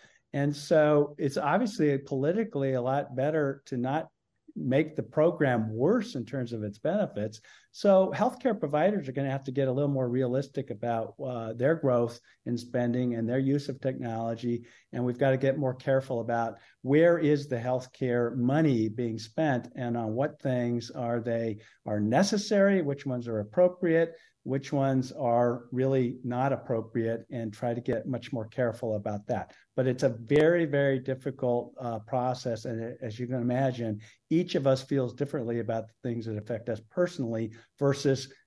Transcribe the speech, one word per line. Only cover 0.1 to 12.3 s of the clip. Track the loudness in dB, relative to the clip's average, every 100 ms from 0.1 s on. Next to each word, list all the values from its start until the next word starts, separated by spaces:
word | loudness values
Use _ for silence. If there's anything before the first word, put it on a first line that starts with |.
| _ _
And | -2 -2 -2
so | 2 4 6 4 2 0
it's | -4 0
obviously | 0 0 0 0 2 2
politically | -2 -2 0 0 -2 -2 -2
a | 0
lot | 0 -2 -2 -2
better | 0 0 0 -4 -8
to | -4
not | -2 -2 -4 _ _ _ -16 -6
make | 0 2 2 -2
the |
program | -4 2 2 4 2 2 0
worse | 0 2 2 0 -8
in | -6
terms | -6 -6
of | -6
its | -6 -4
benefits. | -2 0 -2 -4 -6 -8 -20 -20 _
So | 0 6 6 6 2
healthcare | 0 0 -2 0
providers | 0 2 2 2 -2
are |
gonna | -2 -2
have | -2
to | -2
get | 0 2
a |
little | 2 0
more | 0 0
realistic | 0 2 0 -2 -6 -6
about, | -4 -2 -2 -4 -8
uh, | -8 -6 -6
their | 0 2 2
growth | 4 4 2 -4 _